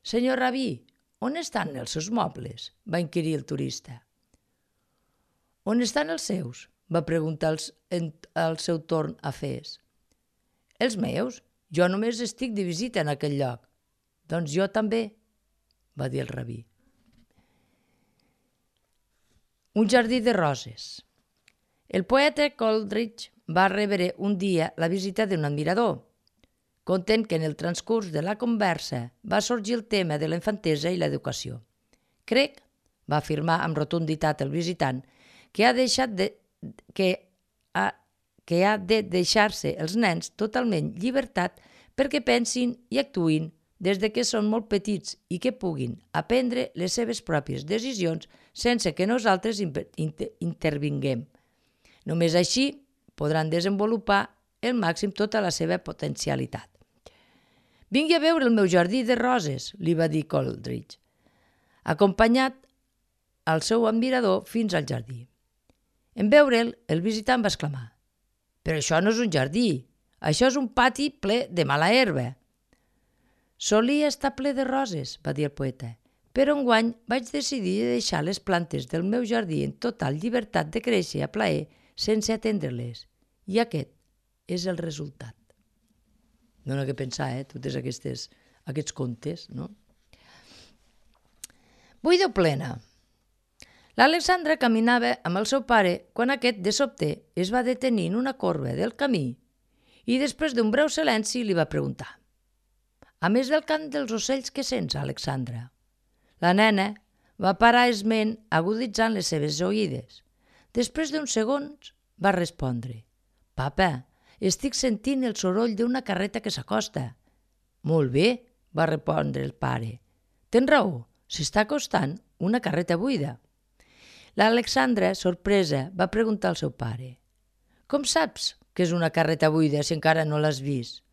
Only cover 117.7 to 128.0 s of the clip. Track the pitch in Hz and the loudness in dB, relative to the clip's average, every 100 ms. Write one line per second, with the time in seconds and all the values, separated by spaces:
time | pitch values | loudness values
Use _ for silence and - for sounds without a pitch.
117.7 | _ 147 160 135 131 202 247 _ _ _ | _ 0 2 2 4 2 0 _ _ _
118.7 | 156 160 160 - 156 147 135 135 - 135 | -2 0 0 -2 0 0 -2 -6 -4 -4
119.7 | 123 113 123 _ _ _ _ _ 226 269 | -4 -6 -12 _ _ _ _ _ 2 6
120.7 | 294 202 135 117 _ _ - 151 214 214 | 4 4 -4 -12 _ _ -6 -2 0 0
121.7 | 294 - - 170 165 _ _ 175 240 208 | -2 -2 -2 -2 -6 _ _ 0 0 0
122.7 | 156 175 170 240 247 139 117 _ _ _ | -2 0 0 0 -2 -2 -8 _ _ _
123.7 | _ _ _ - - - - 214 233 226 | _ _ _ -20 -20 -12 2 4 4 2
124.7 | 262 262 220 185 190 185 175 - 202 170 | 2 2 4 2 2 0 0 2 4 4
125.7 | 143 135 190 - 214 226 208 185 165 147 | 0 -2 -2 0 2 0 0 -2 -2 -4
126.7 | - 117 117 131 123 _ _ _ _ _ | -4 -8 -8 -12 -18 _ _ _ _ _
127.7 | _ _ 277 | _ _ -2